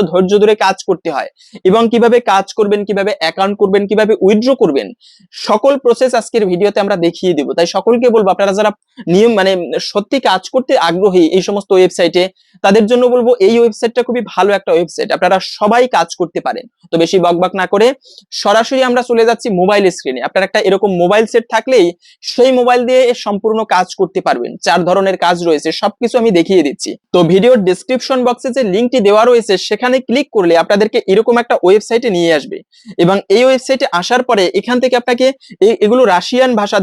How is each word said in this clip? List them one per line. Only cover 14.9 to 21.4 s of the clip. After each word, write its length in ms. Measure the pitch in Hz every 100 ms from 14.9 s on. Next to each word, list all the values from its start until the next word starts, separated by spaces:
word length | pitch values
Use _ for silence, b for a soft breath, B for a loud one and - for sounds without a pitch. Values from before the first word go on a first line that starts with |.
| - - 185
আপনারা 200 | 180 190 - -
সবাই 240 | 202 233 254 196
কাজ 120 | 170 -
করতে 200 | 175 175 131
পারেন। 180 | 127 - _ _
তো 40 | 165
বেশি 140 | 165 190
বকবক 280 | 175 175 180 196
না 60 | 185
করে 200 | 202 233 277 B B _ -
সরাসরি 380 | 214 214 233 262 254
আমরা 140 | 247 247
চলে 140 | 233 226
যাচ্ছি 200 | 226 247 185
মোবাইল 240 | 185 208 190 170
স্ক্রিনে। 240 | - 127 135
আপনার 200 | - 190
একটা 140 | 214 190
এরকম 220 | 190 202 180
মোবাইল 220 | 175 208 220
সেট 120 | 233